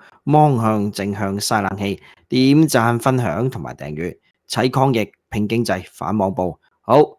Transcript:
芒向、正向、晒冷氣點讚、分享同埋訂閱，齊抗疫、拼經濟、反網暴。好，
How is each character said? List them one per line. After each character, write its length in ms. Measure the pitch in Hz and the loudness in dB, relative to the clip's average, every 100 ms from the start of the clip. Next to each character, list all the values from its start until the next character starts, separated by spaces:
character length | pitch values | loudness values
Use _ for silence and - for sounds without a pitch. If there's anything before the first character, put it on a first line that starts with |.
| - _ | -20 _
芒 400 | - 151 151 123 | 2 4 4 2
向、 300 | 113 107 101 | 0 0 -2
正 200 | 101 101 | -4 -6
向、 280 | 98 98 98 | -4 -4 -4
晒 220 | - 110 | -2 -2
冷 140 | 98 98 | -2 -4
氣 240 | 98 95 - _ - | -6 -6 -12 _ -4
點 300 | 127 131 147 156 | 2 4 4 4
讚、 280 | 123 117 117 | 2 2 0
分 220 | 131 127 | 0 0
享 320 | 110 82 131 | -2 -4 -4
同 100 | - | -6
埋 140 | 65 | -12
訂 180 | - 71 | -12 -12
閱， 240 | 76 87 - _ _ - | -8 -8 -10 _ _ -10
齊 220 | - 127 | -2 0
抗 240 | 131 135 | 4 4
疫、 160 | 117 101 _ - | 2 -2 _ -10
拼 180 | 107 104 | -6 -2
經 160 | 113 | -2
濟、 200 | 110 92 - | -2 -4 -8
反 260 | - 85 107 | -10 -4 -2
網 160 | 98 | 0
暴。 240 | 95 90 - _ _ | -2 -4 -6 _ _
好， 220 | - 135 151 | 2 4 4